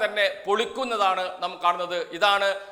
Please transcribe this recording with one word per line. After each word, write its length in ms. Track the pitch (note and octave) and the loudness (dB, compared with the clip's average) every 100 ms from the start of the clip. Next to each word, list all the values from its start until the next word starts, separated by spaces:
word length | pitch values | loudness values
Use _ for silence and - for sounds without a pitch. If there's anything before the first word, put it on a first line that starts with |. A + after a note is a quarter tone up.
തന്നെ 240 | G#3 G#3 G3 - | -2 2 0 0
പൊളിക്കുന്നതാണ് 800 | F#3+ G#3 A#3 B3+ B3+ A3 F#3+ F3+ F#3 - | 0 0 0 -2 -2 2 2 2 -4 -4
നാം 100 | F3+ F#3 | -8 0
കാണുന്നത്. 360 | F3 F3+ F3 F3 D#3+ E3 | 2 2 -2 -4 -6 2
ഇതാണ് 300 | G3+ G3+ G3 F#3+ - | 4 4 2 -2 -6